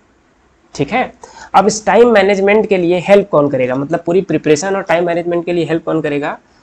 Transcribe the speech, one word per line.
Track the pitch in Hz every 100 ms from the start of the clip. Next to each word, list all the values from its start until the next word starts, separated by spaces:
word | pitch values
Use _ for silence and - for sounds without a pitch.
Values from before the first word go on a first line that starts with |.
| _ _ _ _ _ _ _ -
ठीक | 143
है? | 240 226 - - - -
अब | - 196
इस | 208 -
time | 190 240
management | 214 190 196 196 208 214
के | 190
लिए | 170 180
help | 165 202 196
कौन | 156 143
करेगा, | 139 127 127
मतलब | 143 170 -
पूरी | 180
preparation | 185 156 156 151 190 196
और |
time | 190 165 175
management | 170 175 175 170
के |
लिए | 175 151
help | 160 160
कौन | 160
करेगा? | 151 143 147 220 _ _